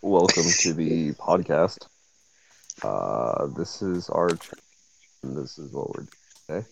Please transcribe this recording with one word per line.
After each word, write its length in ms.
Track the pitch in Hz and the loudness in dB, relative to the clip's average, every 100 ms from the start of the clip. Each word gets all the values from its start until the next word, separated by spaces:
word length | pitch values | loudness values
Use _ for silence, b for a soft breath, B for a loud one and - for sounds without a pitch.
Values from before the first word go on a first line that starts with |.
Welcome 440 | 95 95 90 92 85 85 | 4 4 6 4 4 2
to 140 | - | 2
the 380 | 80 82 82 78 | 0 0 2 0
podcast. 720 | 73 - 87 87 76 85 - - _ _ _ _ b b b b - | -2 2 2 4 4 2 0 -20 _ _ _ _ b b b b -8
Uh, 640 | 50 50 50 52 58 - 73 | -4 -2 -2 -2 0 0 -2
this 340 | 69 85 - | -4 -8 -4
is 260 | 98 90 87 | -4 -4 -2
our 200 | - 87 | 0 2
ch-, 240 | 82 - - _ _ _ _ _ _ | 0 -4 -18 _ _ _ _ _ _
and 120 | 67 69 | -10 -8
this 220 | 67 - | -8 -10
is 140 | 73 | -12
what 160 | 64 - | -8 -8
we're 160 | - | -8
doing 580 | - - _ - _ 90 | -12 -18 _ -20 _ -8
today. 60 | 113 | -8